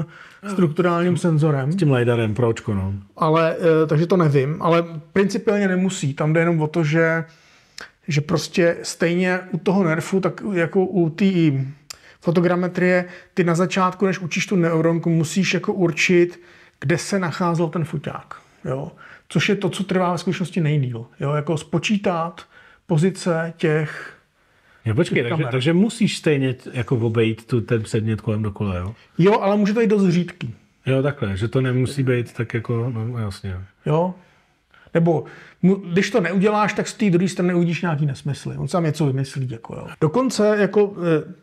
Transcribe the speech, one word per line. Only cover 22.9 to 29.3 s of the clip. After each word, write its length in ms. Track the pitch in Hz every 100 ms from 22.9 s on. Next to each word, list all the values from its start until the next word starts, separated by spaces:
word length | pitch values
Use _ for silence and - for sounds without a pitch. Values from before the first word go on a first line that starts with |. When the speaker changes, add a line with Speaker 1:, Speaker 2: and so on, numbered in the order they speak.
| 165 185 190 190 160 165 -
Speaker 1:
těch 560 | 160 156 151 - - - _ _ _ _ _ _
Speaker 2:
Jo, 100 | 110
počkej, 200 | 110 170 -
Speaker 1:
těch 0 | 120
Speaker 2:
takže, 120 | 160
Speaker 1:
kamer. 100 | 139
Speaker 2:
takže 200 | 127 127
musíš 440 | 170 220 - 196 -
stejně 380 | 165 143 131
t-, 160 | 123 -
jako 240 | 127 117 123
obejít 500 | 117 113 113 113 -
tu, 140 | 123
ten 220 | 104 120
předmět 380 | 107 117 110 110
kolem 220 | - 107
dokola, 340 | 107 98 104 90
jo? 180 | 92 113 _ -
Speaker 1:
Jo, 220 | 185